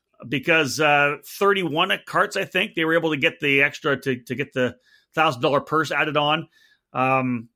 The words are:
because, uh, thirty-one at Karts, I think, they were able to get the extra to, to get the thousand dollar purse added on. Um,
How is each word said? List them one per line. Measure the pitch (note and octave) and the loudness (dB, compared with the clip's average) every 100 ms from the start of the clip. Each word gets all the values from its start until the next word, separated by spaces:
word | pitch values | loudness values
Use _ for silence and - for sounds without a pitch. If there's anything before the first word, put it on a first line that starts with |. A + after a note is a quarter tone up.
| _ _ B2 | _ _ -8
because, | C#3+ C3 D#3+ C#3+ C3 | -4 0 2 2 0
uh, | D3+ D3 C#3+ D3 | 2 4 2 -2
thirty-one | - - G3+ G3 E3+ D3+ F#3+ | -10 -2 0 2 0 -2 -2
at | G3 - | -2 -2
Karts, | E3 G3 G3 | 0 0 -2
I | E3+ | -4
think, | F#3 G#3+ - | -2 -2 -2
they | |
were | D#3+ E3 | 0 2
able | D#3+ | 0
to | D3+ | 0
get | D#3+ D#3 | 0 0
the | D3 C#3 | 0 2
extra | C#3+ - D3 C3+ | 2 0 -4 -2
to, | C#3 B2 | -2 -4
to | - B2+ | -6 -8
get | C#3 | -6
the | C3 B2+ - _ _ _ | -2 -2 -4 _ _ _
thousand | - D#3+ A#2+ | -2 0 0
dollar | D3+ C#3 | 0 0
purse | C#3 D3+ D3+ | 0 -2 -2
added | D3+ D#3 D3 | -2 -2 0
on. | D3 D#3 - _ _ _ _ | 0 -2 -4 _ _ _ _
Um, | C3+ C3 C3 B2+ A#2+ A2+ | -2 0 2 0 -4 -8